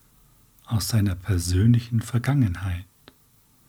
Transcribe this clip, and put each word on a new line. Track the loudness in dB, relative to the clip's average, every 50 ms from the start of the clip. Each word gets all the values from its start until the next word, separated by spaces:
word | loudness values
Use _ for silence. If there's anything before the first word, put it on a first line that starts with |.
| _ _ _ _ _ _ _ _ _ _ _ _ -8
aus | -4 -4 -2 -2
seiner | 0 0 2 2 0 -2
persönlichen | -4 -2 -2 -2 -2 0 0 2 4 4 6 4 4 2 -2 -4 -4
Vergangenheit. | -4 -2 -4 -2 -2 0 0 2 0 0 -2 -4 -6 -6 -6 -8 -10 _ _ _ -20 -20 _ _ _ _ _ _ _ _ _ _ _